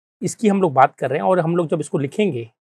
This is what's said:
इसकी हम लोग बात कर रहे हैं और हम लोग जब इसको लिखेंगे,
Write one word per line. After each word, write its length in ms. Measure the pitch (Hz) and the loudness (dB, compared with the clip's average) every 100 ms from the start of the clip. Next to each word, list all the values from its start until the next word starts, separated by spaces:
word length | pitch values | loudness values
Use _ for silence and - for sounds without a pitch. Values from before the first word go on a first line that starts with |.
| _ _ | _ _
इसकी 260 | 170 - 214 | -8 -2 0
हम 140 | 196 | 2
लोग 100 | 180 | 2
बात 240 | 135 135 - | 4 4 4
कर 140 | 139 | -4
रहे 80 | 143 | -2
हैं 80 | 190 | 0
और 140 | 180 | 0
हम 160 | 160 175 | 0 -2
लोग 120 | 165 | -2
जब 120 | 170 | -4
इसको 180 | 151 170 | -4 -4
लिखेंगे, 520 | 135 - 208 123 113 _ _ | -4 -2 -2 -2 -10 _ _